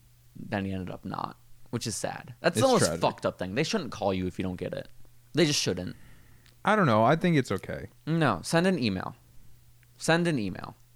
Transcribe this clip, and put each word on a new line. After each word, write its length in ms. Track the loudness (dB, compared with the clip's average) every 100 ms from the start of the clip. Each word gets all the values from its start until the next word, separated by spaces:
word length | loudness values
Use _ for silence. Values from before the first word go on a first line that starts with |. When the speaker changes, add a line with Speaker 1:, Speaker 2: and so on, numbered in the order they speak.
| _ _ -20 -16
Speaker 1:
then 280 | -8 -6 -4
he 60 |
ended 180 | -6 -8
up 140 | -10 -8
not, 320 | -8 -8 -12 -20 -20 -8
which 140 | -6 -6
is 80 | -4
sad. 400 | -6 -8 -12 -2
That's 160 | 0 4
the 40 | 4
Speaker 2:
It's 60 |
Speaker 1:
most 80 | 6 4
Speaker 2:
tragic. 160 | 2
Speaker 1:
fucked 240 | 0 0 -4
up 120 | -4
thing. 180 | -4 -2
They 80 |
shouldn't 280 | -2 -2 -4
call 220 | -4 -2
you 140 | 0 -2
if 120 | -4
you 40 |
don't 120 | -4 -4
get 160 | -6
it. 140 | -8 -10 -16 -20 -20 -6
They 120 | 0 2
just 140 | 2
shouldn't. 340 | 0 -2 -6 -12 -18 -20 -20 -20 -20 -6
Speaker 2:
I 120 | 0 4
don't 120 | 6
know. 160 | 6
I 120 | 6 4
think 220 | 4 2
it's 140 | 2
okay. 380 | -2 -4 -10 -10 -12 -4
Speaker 1:
No, 320 | 2 2 2
send 220 | 0 2 2
an 140 | 2
email. 340 | 0 -2 -4 -10 _ -20 -20 -20 -20 -20 -20 -6
Send 300 | 0 2 2
an 120 | 0
email. 360 | -2 -6 -12 -16 -20